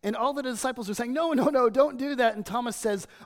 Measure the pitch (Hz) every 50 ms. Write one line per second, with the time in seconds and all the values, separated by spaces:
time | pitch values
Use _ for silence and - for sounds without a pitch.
0 | - 202 - - 233 269 285 285 269 262 247 208 - 262 254 247 226 185 208 -
1 | 240 240 254 302 330 330 311 254 285 285 294 262 247 233 202 262 277 302 285 247
2 | 262 285 285 247 247 226 214 208 202 - 185 240 240 240 214 - - 220 208 196
3 | - - - - -